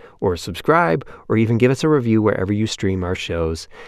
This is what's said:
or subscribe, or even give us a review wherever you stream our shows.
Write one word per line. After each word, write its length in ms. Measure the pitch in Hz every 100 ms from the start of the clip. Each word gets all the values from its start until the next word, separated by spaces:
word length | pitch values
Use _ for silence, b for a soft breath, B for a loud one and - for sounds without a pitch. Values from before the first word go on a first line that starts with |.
| B B
or 180 | - 87
subscribe, 720 | - 82 - 165 170 160 - B B
or 100 | 110
even 200 | 113 113
give 140 | 123
us 120 | 135
a 60 | 160
review 320 | 147 117 110
wherever 320 | 107 - 95
you 140 | 104 107
stream 360 | - 98 95
our 120 | 90 92
shows. 520 | - 85 80 80 - B